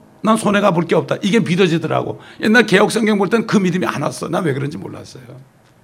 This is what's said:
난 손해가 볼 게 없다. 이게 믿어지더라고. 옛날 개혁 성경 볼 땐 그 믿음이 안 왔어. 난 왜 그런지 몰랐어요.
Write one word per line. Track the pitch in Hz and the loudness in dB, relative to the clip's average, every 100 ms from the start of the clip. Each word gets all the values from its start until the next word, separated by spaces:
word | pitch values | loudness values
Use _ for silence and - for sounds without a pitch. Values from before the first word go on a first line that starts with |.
| - - | -20 -6
난 | 202 220 | 0 2
손해가 | 202 202 196 | 2 2 2
볼 | 170 170 | 2 2
게 | |
없다. | 185 135 - | 0 0 -4
이게 | 202 226 | 0 0
믿어지더라고. | 156 175 190 160 156 131 123 - - - | 2 2 2 2 0 -2 -4 -10 -16 -4
옛날 | - 233 214 | 2 2 4
개혁 | 185 214 | 4 2
성경 | 214 214 208 | 2 0 0
볼 | 196 | 0
땐 | 226 - | 0 0
그 | 220 | 0
믿음이 | 185 180 - | 2 0 -4
안 | 127 | -4
왔어. | 147 135 - | -6 -6 -6
난 | 175 | -4
왜 | 170 | -2
그런지 | 131 139 180 | -4 -6 -8
몰랐어요. | 110 107 - 131 - 131 - _ _ _ | -14 -16 -18 -20 -20 -20 -20 _ _ _